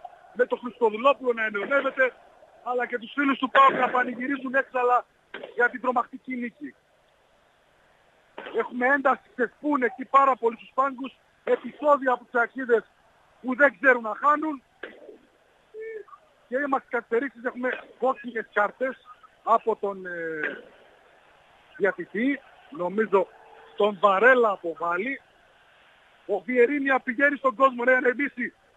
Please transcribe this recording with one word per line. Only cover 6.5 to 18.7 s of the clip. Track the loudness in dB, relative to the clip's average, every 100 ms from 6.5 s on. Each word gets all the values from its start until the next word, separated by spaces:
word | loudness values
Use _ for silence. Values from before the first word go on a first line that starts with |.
| -10 -18 -18 _ _ _ _ _ _ _ _ _ _ _ _ _ _ _ -18 -8 -6
Έχουμε | -6 -2 0
ένταση | 2 0 -2 _ -6
σε | -6 -4
σπούν | -2 0
εκεί | -2 -4 2
πάρα | 4 4 2
πολύ | -2 -4
στους | -8
πάγκους, | -2 -2 -4 -12 -14 _ _
επεισόδια | -2 -2 -4 -2 2 2 2
από | -2
τους | -2
αεξίδες | -2 -2 -4 0 0 -2 _ _ _ _ _
που | -6 2
δεν | 2 4
ξέρουν | 2 2
να | 0 0
χάνουν. | 2 2 0 -8 _ -18 -18 -18 -20 -20 _ _ _ _ _ -16 -14 -14 -18 -20 _ _ -8
Και | -6 -2
είμαστε | -4 -4
καθυστερήσεις, | -8 -2 -4 -4 -8
έχουμε | -10 -6 -6 -6 -12 -4
κόκκινες | -2 -2 -6 -10 -6
κάρτες | -2 -2